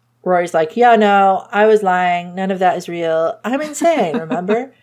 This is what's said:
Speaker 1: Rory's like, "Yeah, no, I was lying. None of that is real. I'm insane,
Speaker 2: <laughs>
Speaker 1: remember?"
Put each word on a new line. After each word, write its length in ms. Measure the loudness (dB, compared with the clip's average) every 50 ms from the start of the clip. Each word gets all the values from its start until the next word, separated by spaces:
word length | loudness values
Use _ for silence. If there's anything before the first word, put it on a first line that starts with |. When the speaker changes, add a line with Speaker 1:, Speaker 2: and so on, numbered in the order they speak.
| _ _ _ _ -4
Speaker 1:
Rory's 300 | -2 0 0 0 0 0
like, 240 | -2 -2 -2 0
"Yeah, 180 | 2 4 4 6
no, 520 | 4 4 4 4 4 4 2 2 0 -4 -4
I 140 | 0 2 4
was 180 | 4 4 4 2
lying. 500 | 0 0 0 0 0 -2 -4 -6 -8 -8
None 160 | -6 -4 -4
of 100 | -2 0
that 180 | 0 0 0
is 100 | 0 -6
real. 500 | -8 -6 -4 -2 -2 0 0 0 -2 -4 -6 -8
I'm 180 | -6 -6 -6
insane, 560 | -6 -8 -6 -2 0 0 0 0 -2 -2 -4
Speaker 2:
<laughs> 0 |
Speaker 1:
remember?" 560 | -6 -6 -6 -6 -6 -2 -2 -2 -2 -4 -8 _ _